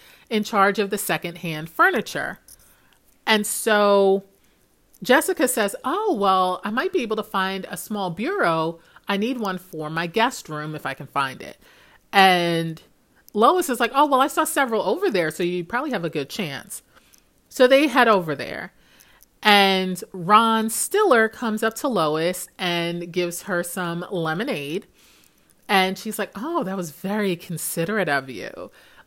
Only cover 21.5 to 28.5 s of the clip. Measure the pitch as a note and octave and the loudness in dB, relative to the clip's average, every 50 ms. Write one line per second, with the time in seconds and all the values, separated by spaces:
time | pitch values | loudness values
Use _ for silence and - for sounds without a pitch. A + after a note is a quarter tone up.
21.5 | G#3+ A3 A3 A3+ A3 - - C#4 A#3 F#3 D#3+ D3+ D3+ D#3 D#3+ F3+ F#3 - - - | -2 -2 -2 -2 -2 -2 -4 -2 0 0 0 0 0 0 0 -2 -2 -4 -8 -14
22.5 | _ - F#3+ F3+ F3 E3+ E3+ E3+ F3 F3 F3 E3+ E3 F3+ F3+ E3+ E3+ - - G3+ | _ -6 -4 -2 -2 -2 -2 -4 -4 -6 -8 -6 -4 -2 -2 -2 -4 -8 -6 -4
23.5 | F#3 F3 F3 F3 - F#3+ F3+ E3+ E3+ E3+ F3 - G3 F3 E3 D#3 D#3 F3 A#3 C#4+ | -4 -4 -4 -4 -6 -6 -6 -4 -6 -6 -6 -6 -6 -4 -2 -2 -2 -4 -4 -4
24.5 | G#3+ D3 C#3+ C#3+ D#3 G3+ - _ _ _ _ _ _ _ _ _ _ _ _ _ | -4 -6 -6 -6 -6 -8 -8 _ _ _ _ _ _ _ _ _ _ _ _ _
25.5 | _ _ _ - G#3 F#3+ F#3 F#3+ F#3+ - - A3 G#3 - G3 - - G3 A#3 D#4+ | _ _ _ 0 2 2 2 2 -2 -4 -8 -6 -6 -6 -6 -6 -8 -8 -6 -4
26.5 | E4+ E4+ G#3+ F#3+ F#3+ F#3+ F3 D#3 - - - F#3+ G3+ G#3+ G#3 G3 F3 E3+ - - | -4 -2 -4 -4 -4 -6 -8 -8 -10 -8 -6 -4 -2 -2 -2 -2 -2 -4 -6 -10
27.5 | E3+ D#3 - - - E3 E3 F3 G#3+ G#3+ F#3 D3+ C#3+ C#3 C3+ C3 A#2+ F#2 G#2+ - | -10 -8 -8 -6 -4 -4 -4 -2 -2 -2 0 0 0 -2 -2 -6 -10 -12 -12 -12